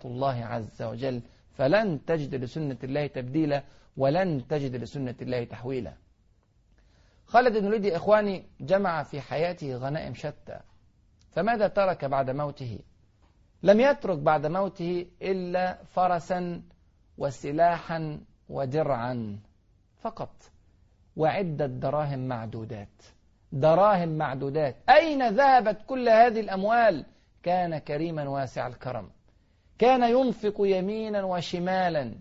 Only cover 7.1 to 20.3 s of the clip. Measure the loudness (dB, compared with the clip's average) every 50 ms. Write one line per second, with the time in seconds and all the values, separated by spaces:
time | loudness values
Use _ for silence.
7.1 | _ _ _ _ 4 6 6 6 4 2 2 0 0 0 0 0 -2 0 2 4
8.1 | 4 4 4 0 -4 -6 -10 -16 -16 -12 -2 0 0 2 2 0 -2 -4 -6 -8
9.1 | -10 -12 -8 -6 -4 -2 -2 -2 -4 -6 -8 -8 -6 -6 -6 -6 -6 -6 -8 -10
10.1 | -10 -10 -10 -10 -10 -12 -16 -18 -18 -18 -20 _ _ _ _ _ _ _ _ _
11.1 | _ _ _ _ _ -2 0 0 2 2 2 2 2 2 2 2 0 -2 -2 -2
12.1 | 0 0 0 0 -2 -4 -4 -6 -8 -10 -10 -10 -10 -12 -14 -20 _ _ _ _
13.1 | _ _ _ _ _ _ _ _ _ _ 6 6 8 8 6 4 4 2 -2 -4
14.1 | -4 0 2 2 2 2 2 -2 -2 -2 -2 -2 -4 -6 -6 -4 -4 -4 -6 -8
15.1 | _ _ -4 -4 -4 -4 -4 -4 -2 -2 -2 -2 -4 -8 -14 -4 0 0 2 2
16.1 | 2 0 -2 -4 -4 -4 -4 -6 -8 -10 -12 -18 _ _ _ _ _ _ _ _
17.1 | _ -6 -6 -6 -6 -6 -8 -4 2 4 4 4 4 0 -4 -6 -6 -6 -6 -8
18.1 | -8 -12 -14 -20 _ _ _ -10 -6 -6 -4 -2 0 0 0 0 0 -2 -2 -4
19.1 | -4 -6 -6 -8 -10 -12 -16 _ _ _ _ _ _ _ _ _ _ _ -10 -10
20.1 | -8 -10 -12 -12